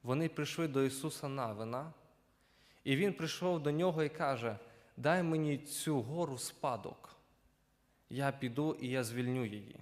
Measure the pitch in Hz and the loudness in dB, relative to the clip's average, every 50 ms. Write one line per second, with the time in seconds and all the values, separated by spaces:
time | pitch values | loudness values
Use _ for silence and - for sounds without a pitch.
0 | - 120 127 147 165 160 - - 147 143 - - 165 156 135 135 135 135 135 135 | 0 0 0 2 0 -2 -2 -4 -4 -4 -2 -2 -2 2 4 4 2 2 0 -2
1 | - 156 147 - - 139 135 139 123 113 107 104 113 113 117 127 147 160 156 - | -6 -6 -6 -6 -6 -6 -4 -4 -4 -4 -4 -4 -4 -4 -4 -6 -6 -8 -14 -18
2 | - - _ _ _ _ _ _ _ _ _ _ - - - - _ - 135 139 | -20 -20 _ _ _ _ _ _ _ _ _ _ -20 -20 -20 -6 _ 2 4 4
3 | 196 202 180 - 165 151 - - 180 180 175 165 139 147 147 156 180 185 165 160 | 4 2 2 0 -2 -4 -2 0 2 2 2 2 2 2 2 4 2 2 4 2
4 | 156 147 151 - 156 143 135 117 117 113 107 104 - - - - - - _ - | 0 0 0 0 0 0 2 2 0 -2 -2 -4 -10 -18 -20 -20 -20 -18 _ 0
5 | 123 147 170 185 175 165 160 156 156 151 143 139 147 - - - - 160 151 131 | 4 4 4 6 4 4 4 4 4 2 0 0 -2 -6 -6 -4 0 2 2 2
6 | 110 120 151 175 170 151 131 120 - - - - - 143 120 104 95 - - - | 0 0 -2 -2 -2 -2 -2 -6 -6 -10 -6 -2 -2 -2 -2 -2 -4 -10 -12 -12
7 | - - - - _ _ _ _ _ _ _ _ _ _ _ _ _ _ _ _ | -18 -20 -20 -20 _ _ _ _ _ _ _ _ _ _ _ _ _ _ _ _
8 | _ _ 120 127 139 139 131 139 131 123 113 139 151 151 127 - 117 123 127 131 | _ _ -4 0 0 0 0 0 -4 -2 0 0 0 0 0 -2 -2 0 0 0
9 | 123 110 117 123 123 123 127 127 123 107 104 104 101 113 - - | 0 0 0 0 0 2 2 0 0 -2 -4 -8 -10 -12 -14 -16